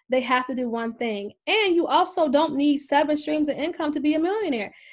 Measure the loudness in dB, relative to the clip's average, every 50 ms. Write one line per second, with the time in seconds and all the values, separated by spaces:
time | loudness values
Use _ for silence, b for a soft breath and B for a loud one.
0 | b b -2 0 0 2 0 0 0 -2 -4 -4 -4 -4 -4 -4 -6 -6 -6 -6
1 | -4 -4 -4 -6 -8 -10 -14 _ _ 0 0 2 2 2 2 2 2 2 2 2
2 | 2 2 0 0 0 2 4 2 2 2 0 2 2 2 2 0 0 0 2 2
3 | 2 2 0 -2 -2 -2 -2 -2 0 -2 -2 -2 -4 -4 -4 -4 -4 -4 -2 0
4 | 0 0 2 2 2 0 0 0 -2 -2 -2 -4 -4 -8 B B B B